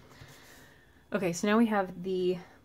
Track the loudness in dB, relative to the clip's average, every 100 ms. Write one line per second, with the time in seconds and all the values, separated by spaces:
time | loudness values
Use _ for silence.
0 | -20 -20 -20 -20 -20 -20 -20 -20 -20 -20
1 | _ -4 -2 -2 2 4 4 2 -2 -6
2 | -4 -2 0 -2 -6 -20